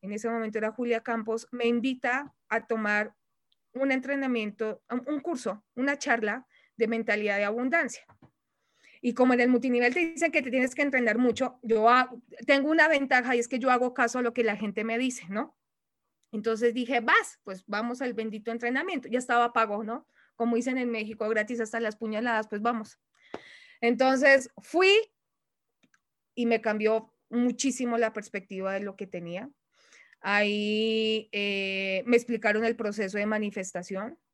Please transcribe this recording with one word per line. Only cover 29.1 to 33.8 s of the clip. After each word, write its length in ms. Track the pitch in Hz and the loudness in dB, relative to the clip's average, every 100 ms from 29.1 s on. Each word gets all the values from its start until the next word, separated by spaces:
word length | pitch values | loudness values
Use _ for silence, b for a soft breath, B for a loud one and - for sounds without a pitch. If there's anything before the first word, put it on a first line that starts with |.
| 180 170 180 262 _ _ b b b b b | -10 -10 -10 -12 _ _ b b b b b
Ahí, 1080 | - 202 208 208 208 214 220 220 220 220 220 | 0 2 2 0 0 0 2 2 0 -2 -4
eh, 680 | 208 202 196 196 190 190 190 226 | -4 -2 -2 -2 -4 -2 -4 2
me 100 | 240 | 2
explicaron 480 | 240 226 220 214 226 | 2 -2 0 2 0
el 100 | 233 | -2
proceso 400 | 214 208 190 202 | -4 -4 -4 -2
de 60 | 208 | -2
manifestación 920 | 214 208 196 185 180 | -2 -4 -6 -8 -8